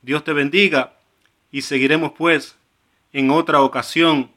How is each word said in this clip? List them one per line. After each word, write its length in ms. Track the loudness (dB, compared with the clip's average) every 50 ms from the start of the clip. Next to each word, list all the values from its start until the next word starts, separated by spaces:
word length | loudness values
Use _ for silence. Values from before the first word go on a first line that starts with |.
| _
Dios 220 | -4 -4 -4 -4
te 80 | -2 -2
bendiga 600 | -2 -2 0 2 2 2 2 2 0 -2 -4 _ _ _ _ _ _ _ _ _ _ _ _
y 120 | -12 -12 -8
seguiremos 500 | -4 -2 0 0 2 2 0 0 -4 -6
pues 440 | -2 0 0 0 0 -2 -8 -20 _ _ _ _ _ _ _ _ _ _ _ _
en 180 | -2 0 2
otra 300 | 2 0 0 2 2 2
ocasión 720 | 2 2 0 -4 -8 -6 -2 0 2 2 2 0 -2 -6 _